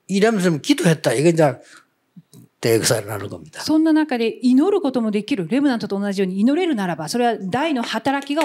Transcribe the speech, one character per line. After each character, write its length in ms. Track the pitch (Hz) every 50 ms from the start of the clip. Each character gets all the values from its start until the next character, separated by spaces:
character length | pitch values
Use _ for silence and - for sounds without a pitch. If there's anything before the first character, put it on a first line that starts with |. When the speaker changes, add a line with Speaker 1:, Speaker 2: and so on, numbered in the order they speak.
| _ _
Speaker 1:
이 120 | 185 196
렘넌트처럼 420 | 190 220 233 202 175 185 165 143 -
기도했다. 500 | - 285 277 359 175 165 156 - 147 123
이거 160 | 113 143 175
이제 260 | 170 160 160 143 123 - - - - - _ _ _ _ _ _ _ - - _ _ - - _ _ _ -
때 160 | 120 113 110
역 80 | 90
사 160 | - 127 110 101
를 80 | 101
나 80 | 110 104
눌 100 | 98 101
겁 140 | 101 87 80
니 80 | 78
다. 100 | - -
Speaker 2:
そ 160 | - - 302
ん 60 | 311 320
な 100 | 320 311
中 240 | 311 311 302 269
で 220 | 240 233 226 220 -
祈 300 | - 254 254 254 302 381
る 100 | 415 392
こ 120 | - 277 254
と 100 | 254 233
も 80 | 220
で 140 | 202 214 208
き 100 | - 285
る。 140 | 208 175 156
レ 120 | 190 269
ム 80 | 285 294
ナ 80 | 254
ン 20 | 226
ト 80 | - 202
と 100 | 208 196
同 140 | 202 202 196
じ 80 | 190
よ 60 | 196
う 40 | 185
に 80 | 185 196
祈 200 | 202 247 285 311
れ 60 | 381
る 120 | 349 302
な 100 | 214 196
ら 80 | 180 170
ば、 140 | 160 160 147
そ 100 | - 240
れ 80 | 240
は 100 | 240 226
大 380 | - 196 185 175 240 294 330 311
の 80 | 247 233
働 420 | - - 220 - 285 269 277 277
き 120 | - 285
が 80 | 302 311